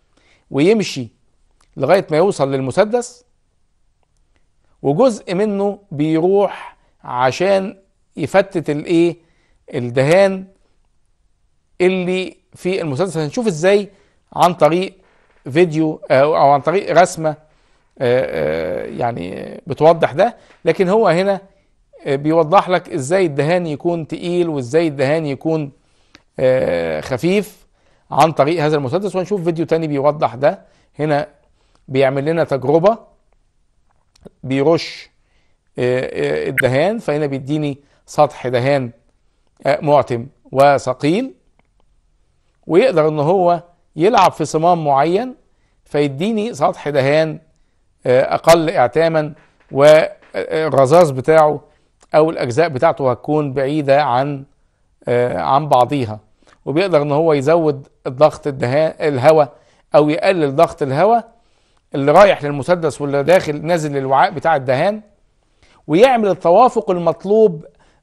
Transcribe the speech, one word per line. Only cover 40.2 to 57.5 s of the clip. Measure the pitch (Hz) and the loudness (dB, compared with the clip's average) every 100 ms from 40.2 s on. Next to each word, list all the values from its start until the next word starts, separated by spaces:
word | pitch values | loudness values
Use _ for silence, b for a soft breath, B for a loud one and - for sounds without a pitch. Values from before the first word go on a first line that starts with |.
| 131 _ - | -8 _ -6
وثقيل، | 131 143 139 131 127 143 190 262 - _ _ _ _ _ _ _ _ _ _ _ _ - | 2 4 2 -2 -4 -2 -2 -4 -12 _ _ _ _ _ _ _ _ _ _ _ _ 0
ويقدر | 165 262 170 151 | 2 4 2 0
ان | 151 | 0
هو | 143 196 175 170 - _ _ 156 | 0 2 2 0 -4 _ _ -2
يلعب | 185 240 175 | 2 4 2
في | - | 0
صمام | 151 156 170 170 | -4 0 0 0
معين | 151 139 160 190 254 - _ _ _ _ | 0 0 0 -2 -4 -12 _ _ _ _
فيديني | _ 147 147 135 202 220 220 | _ -2 -2 -2 -4 -4 -6
سطح | 131 165 175 147 | -4 -4 -4 -4
دهان، | 147 135 151 160 151 _ _ _ _ _ _ 131 | 0 2 2 0 -4 _ _ _ _ _ _ 0
آه، | 127 - | 2 2
اقل | - - 170 160 | 0 4 4 2
اعتاما، | 185 123 156 165 160 151 147 b b b | 0 0 2 0 0 -4 -10 b b b
والرذاذ | 131 147 156 - - _ 98 - 160 156 131 131 170 160 | 4 6 6 4 -6 _ -8 -4 -2 0 2 4 6 4
بتاعه | 131 139 160 151 143 _ _ _ _ _ | 2 2 4 4 0 _ _ _ _ _
او | 160 160 | 2 2
الاجزاء | - 135 117 165 | 0 -4 0 0
بتاعته | 127 165 147 131 | 0 0 0 -2
هتكون | 120 - 151 147 | -2 -2 -2 -2
بعيدة | 131 135 156 139 139 | -4 -2 -2 2 2
عن، | 143 120 143 139 139 _ _ _ _ _ - | 2 0 -2 -6 -12 _ _ _ _ _ -4
آه، | 123 123 165 | 0 0 -2
عن | - 135 151 | 0 0 2
بعضيها، | 131 120 147 113 107 _ _ b b | 2 2 0 -6 -10 _ _ b b
وبيقدر | - 147 196 156 | -4 -2 0 0
ان | 147 | 0
هو | 143 165 | 0 0
يزود | 147 135 | 0 2